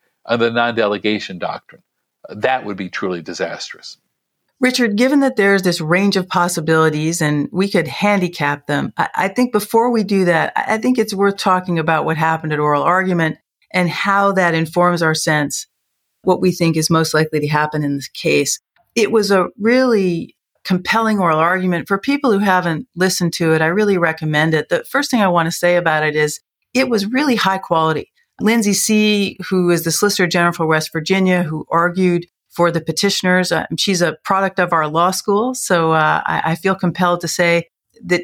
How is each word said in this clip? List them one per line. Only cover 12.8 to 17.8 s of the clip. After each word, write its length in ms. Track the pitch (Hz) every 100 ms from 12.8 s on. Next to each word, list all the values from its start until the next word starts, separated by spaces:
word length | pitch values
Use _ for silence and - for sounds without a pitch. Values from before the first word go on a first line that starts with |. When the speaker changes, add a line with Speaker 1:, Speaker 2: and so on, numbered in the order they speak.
Speaker 2:
argument 560 | 143 180 185 175 160 - _ _ _
and 180 | 185 180
how 420 | - 202 196 202
that 200 | 190 175
informs 480 | 160 165 175 175 175
our 140 | 165 160
sense 500 | - 151 143 - - _ _ _ _ _
what 180 | - 180
we 120 | 185
think 260 | - 165 160
is 140 | 156
most 240 | 160 160 156
likely 240 | 156 156
to 80 | 147
happen 360 | 147 151 156